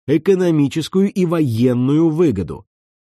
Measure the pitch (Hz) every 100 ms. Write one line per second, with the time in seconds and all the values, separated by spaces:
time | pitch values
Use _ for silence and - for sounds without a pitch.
0 | - 156 175 190 180 156 139 160 151 185
1 | 196 - 175 170 147 110 127 123 127 147
2 | 165 156 170 95 78 73 - _ _ _